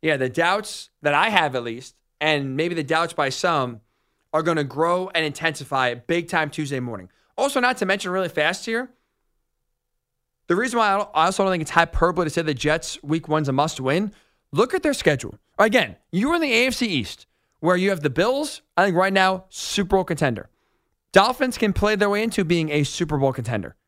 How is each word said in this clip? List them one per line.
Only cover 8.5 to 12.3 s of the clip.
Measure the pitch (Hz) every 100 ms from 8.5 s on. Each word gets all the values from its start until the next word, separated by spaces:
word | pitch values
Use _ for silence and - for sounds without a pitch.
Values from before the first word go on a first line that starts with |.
| 185 -
here, | 226 254 _ _ _ _ _ _ _ _ _ _ _ _ _ _ _ _
the | 175
reason | 247 240
why | 214
I | 196
don't, | 208
I | 156 165
also | 190
don't | 190
think | 180
it's | 151
hyperbole | - 165 - 170 175
to | 165